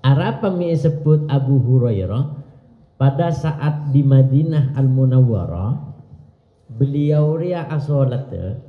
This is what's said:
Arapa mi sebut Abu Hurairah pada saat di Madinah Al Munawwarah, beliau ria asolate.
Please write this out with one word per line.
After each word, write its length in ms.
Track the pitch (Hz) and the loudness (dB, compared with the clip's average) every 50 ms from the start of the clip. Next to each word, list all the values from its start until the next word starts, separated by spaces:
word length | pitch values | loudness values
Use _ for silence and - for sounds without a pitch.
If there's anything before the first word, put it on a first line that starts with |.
Arapa 480 | - 135 135 143 175 214 226 - - 196 | 2 2 2 2 2 -2 -4 -2 -4 -4
mi 240 | 185 175 175 170 | -2 -2 -2 -2
sebut 540 | 165 147 131 160 147 - - 151 156 151 147 | -2 0 0 0 -2 0 2 2 2 2 2
Abu 320 | 131 135 139 135 131 139 131 | 0 -2 0 2 2 2 2
Hurairah 800 | 113 120 131 127 120 120 107 95 92 90 101 131 147 147 - - - - - - _ _ _ _ _ _ _ | 2 4 2 2 2 2 0 -2 -2 -2 -2 -4 -4 -4 -6 -12 -16 -20 -20 -20 _ _ _ _ _ _ _
pada 320 | _ 135 139 135 147 170 170 165 | _ 0 0 2 2 -2 -2 -2
saat 580 | - - 160 151 - - 151 - - - 143 | -4 -4 -6 -6 -4 -4 -4 -4 -4 -4 0
di 80 | 135 143 | 0 2
Madinah 720 | 139 135 135 131 131 131 131 143 160 160 156 151 135 131 147 135 | 4 6 6 6 4 4 4 2 2 2 0 0 0 0 0 0
Al 100 | 135 135 | 0 2
Munawwarah, 880 | 131 131 131 131 127 131 127 120 113 98 85 80 82 87 95 120 139 - - - - - - _ - - - _ _ _ _ _ _ _ _ _ | 2 2 2 2 4 4 4 4 2 -2 -2 -4 -6 -4 -4 -4 -4 -6 -8 -14 -18 -20 -20 _ -20 -20 -20 _ _ _ _ _ _ _ _ _
beliau 640 | 113 113 139 139 143 147 147 147 151 151 151 151 156 | -4 -2 -2 0 0 -2 0 0 2 2 2 0 0
ria 320 | 165 175 180 180 170 160 - | -2 -2 -4 -4 -6 -6 -4
asolate. 960 | 156 147 - - 147 139 135 123 120 - - - 92 90 90 92 113 - - | -6 -6 -2 -2 0 2 2 0 0 -4 -8 -8 -10 -8 -8 -8 -8 -10 -12